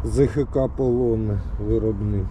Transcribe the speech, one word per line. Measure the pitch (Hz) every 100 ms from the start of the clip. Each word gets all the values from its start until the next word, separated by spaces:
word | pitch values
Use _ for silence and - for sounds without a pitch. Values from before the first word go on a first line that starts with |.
З | 117 113 139
Х | 151 135
К | 143 131
Полонне | - 131 120 120 113 107 101 - - 107
виробник. | 113 107 101 104 101 95